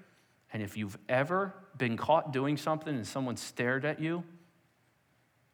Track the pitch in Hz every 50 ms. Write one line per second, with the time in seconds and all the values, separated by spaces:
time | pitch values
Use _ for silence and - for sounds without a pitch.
0 | - - - _ _ _ _ _ _ - - 107 104 98 - 110 107 98 98 -
1 | - - 127 127 143 156 180 190 196 190 190 - - - - 127 131 117 117 113
2 | - - 151 165 160 160 135 131 135 143 147 139 - 160 156 151 156 160 147 123
3 | 104 - - 139 131 123 113 101 - - - - 123 123 127 135 135 151 151 -
4 | 156 160 165 175 170 - - - - - _ _ _ _ _ _ _ _ _ _
5 | _ _ _ _ _ _ _ _ _ _